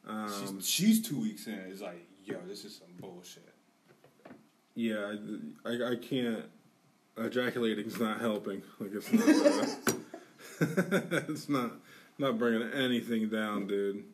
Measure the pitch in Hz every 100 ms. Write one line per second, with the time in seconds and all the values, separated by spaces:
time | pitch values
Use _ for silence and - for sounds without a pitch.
0 | - 107 107 101 98 95 - - 208 220
1 | - 135 110 104 120 98 92 95 98 87
2 | 85 - - - 90 104 107 - 90 90
3 | 98 90 90 - 85 - _ _ _ -
4 | - _ - - - _ _ 113 113 107
5 | 101 107 107 104 - - - 120 120 117
6 | - 135 120 110 - - _ _ _ _
7 | _ - 113 120 123 123 113 104 110 -
8 | 113 107 117 107 107 98 - - 98 101
9 | - 220 285 302 - - - - - -
10 | - - - - - - 147 - 180 196
11 | - - - 151 - 139 120 - - -
12 | - - 135 113 120 113 120 139 127 120
13 | 113 113 107 110 107 104 101 101 101 101
14 | -